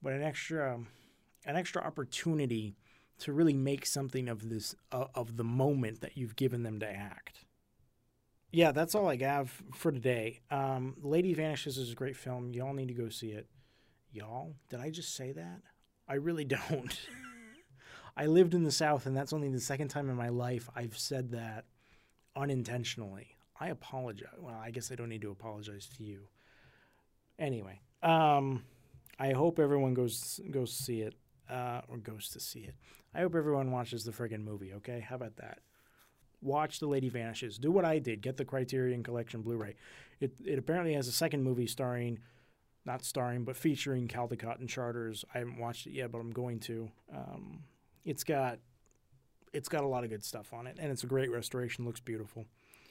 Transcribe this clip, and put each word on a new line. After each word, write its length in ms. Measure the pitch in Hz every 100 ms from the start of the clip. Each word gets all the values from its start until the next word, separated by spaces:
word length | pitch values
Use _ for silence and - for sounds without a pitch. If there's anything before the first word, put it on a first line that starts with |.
but 120 | 139
an 100 | 139
extra, 560 | 151 147 - 160 139 120 113 - - _ _ _ -
an 100 | 165
extra 260 | 180 -
opportunity 920 | - - 131 - 170 156 131 113 107 - _ _ _ -
to 140 | -
really 200 | 147 165
make 320 | 139 135 139 -
something 440 | 143 135 131 123
of 200 | 110 113
this, 260 | 110 - - _
uh, 140 | 127 135
of 220 | 131 117 117
the 80 |
moment 580 | 113 123 135 139 110 110
that 160 | - 139
you've 180 | 117 113
given 280 | 135 120
them 160 | 117 107
to 100 | 110
act. 560 | 98 101 - - - - _ _ _ _ _ _ _ _ _ _
Yeah, 200 | 165 165
that's 240 | 147 170 214
all 140 | 185
I 80 | 127
have 440 | 135 143 131 - - -
for 160 | 165
today. 480 | 135 127 120 113 110 -
Um, 460 | 139 135 131 131 131
Lady 320 | 143 160 185
Vanishes 440 | 165 156 143 143 131
is 140 | 120
a 40 | 120
great 200 | 127 131
film. 380 | 131 123 123
Y'all 200 | 120 135
need 140 | 139 131
to 60 |
go 160 | 120 113
see 220 | - 110
it. 160 | 107 - - - _ _ _ _
Y'all? 440 | 107 107 123 160 135 -
Did 100 | 123
I 100 | 147
just 260 | 160 - -
say 180 | 131
that? 280 | 139 - - - _ _ _ -
I 80 | 139
really 300 | 160 165 139
<laughs> 0 |
don't. 540 | 135 - 147 123 - - - - 233 226 285 - - - - - -
I 80 | 151
lived 280 | 170 175
in 100 | 175
the 80 | 156
South, 340 | 135 151 143 135
and 100 | 135
that's 180 | 139
only 160 | 151 143
the 100 | 127
second 300 | 127 139 143
time 200 | 147 139
in 60 | 123
my 140 | 120
life 380 | 120 123 123 120 123
I've 220 | 117 110
said 340 | - 135 123
that 340 | 117 113 107 - _ _ - _ _ _ 135
unintentionally. 1000 | 143 131 117 123 113 - 101 98 123 - _ -
I 100 | 165
apologize. 640 | 160 - 131 127 98 - -
Well, 200 | 151 113
I 100 | 113
guess 200 | 120 113
I 40 | 123
don't 140 | 117
need 120 | 110
to 100 | 104
apologize 560 | 98 110 107 107 101 - -
to 60 |
you. 240 | 107 98 101 _ _ - - - _ _ _ _ _ -
Anyway, 420 | 147 120 95 95 - _
um, 600 | 165 160 156 143 139 127 - - - - - -
I 120 | 135
hope 280 | 131 170 165
everyone 340 | 143 143 131
goes, 480 | 127 120 - - - -
goes 240 | 139 120
see 280 | - - 113
it, 120 | 107 - _ _ -
uh, 320 | 127 123 120 -
or 100 | 123
goes 320 | 107 107 -
to 100 | 110
see 220 | - 117
it. 140 | 98 - - - _
I 80 | 151
hope 140 | 180 170
everyone 360 | 151 139 131
watches 320 | 127 120 117
the 80 | 117
friggin' 320 | 107 117 107
movie, 300 | 107 101 95
okay? 260 | 101 123 120
How 160 | 104 127
about 220 | 113 107
that? 220 | - - _ _ _ _ _ _ _ _
Watch 380 | 139 147 151 -
The 80 | 151
Lady 220 | 139 131
Vanishes. 480 | 123 113 113 120 101
Do 140 | 147
what 140 | 190 170
I 140 | 156
did. 220 | 123 107
Get 160 | 127 127
the 80 | 131
Criterion 560 | 135 127 131 127 120
Collection 420 | 113 120 117 113
Blu-ray. 320 | 110 117 104 - - - - -
It, 140 | 135 135 185
it 140 | 139
apparently 340 | - 175 165
has 140 | 147 123
a 60 |
second 300 | - 165 147
movie 240 | 131 123 117
starring, 520 | - 127 120 120 113 - - _ _ _ _ 131
not 200 | 123 -
starring, 400 | 139 123 123 120
but 100 | 123
featuring 520 | 165 139 143 127 117
Caldecott 500 | 123 120 120 113 120
and 80 | 127
Charters. 540 | - 120 117 113 110 -
I 60 | 123
haven't 180 | 120 123
watched 300 | 117 117 -
it 40 |
yet, 200 | 131 120
but 80 | 117
I'm 120 | 117
going 280 | 120 123 113
to. 280 | 117 113 113 - -
Um, 500 | 143 - - - - 147 _ _ _ -
it's 180 | 147
got, 360 | - 143 127 117 - _ _ _ _ - _ _ _
it's 140 | 151 -
got 160 | 156
a 40 | 139
lot 160 | 127
of 60 | 120
good 140 | 107
stuff 300 | - 117 -
on 120 | 117 127
it, 120 | -
and 120 | 151
it's 120 | 127
a 40 | 127
great 220 | 131 131
restoration. 560 | 120 113 127 120 - 120
Looks 140 | 113
beautiful. 460 | - 110 104 113 110 _ _ - -